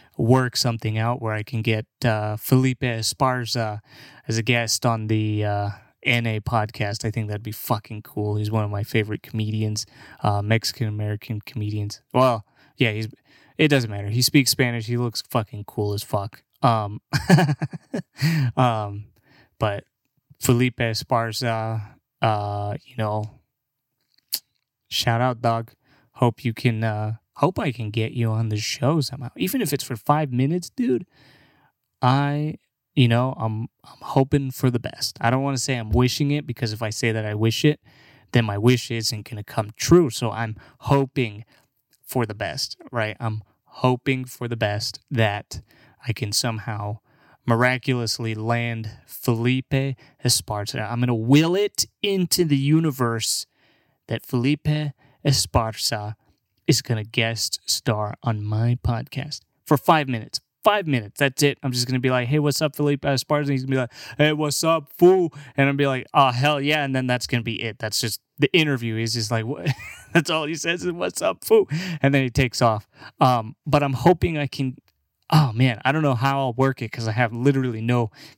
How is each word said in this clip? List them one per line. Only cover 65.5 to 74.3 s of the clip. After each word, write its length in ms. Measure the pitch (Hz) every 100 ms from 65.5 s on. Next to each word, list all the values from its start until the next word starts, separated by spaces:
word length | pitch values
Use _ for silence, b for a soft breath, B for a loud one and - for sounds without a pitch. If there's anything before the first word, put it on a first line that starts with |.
And 140 | - 139
I'm 80 | 139
be 100 | 139
like, 180 | 127 -
"Oh, 180 | 143 135
hell 280 | 123 147 147
yeah." 240 | 143 151
And 100 | 139
then 140 | 131 127
that's 200 | 123 -
gonna 160 | 120
be 200 | 113 110
it. 160 | 113 101
That's 220 | 110 -
just, 180 | 113 - _ -
the 120 | 143
interview 460 | 175 151 131 117 110
is 160 | 113
just 180 | 117 107
like, 140 | 113
what? 240 | 110 147 170 - -
<laughs> 220 | - -
That's 160 | 165 156
all 160 | 160
he 100 | 151
says 280 | 165 170 175
is, 80 | 180
"What's 300 | 170 180 -
up, 240 | 185 180
fool?" 240 | - 220 - 156 185 160
And 120 | 139
then 100 | 139
he 60 | 127
takes 320 | 127 123 -
off. 260 | 120 107 - B B -
Um, 340 | 135 120 110 -
but 180 | 151 147
I'm 100 | 143
hoping 440 | 127 175 170 175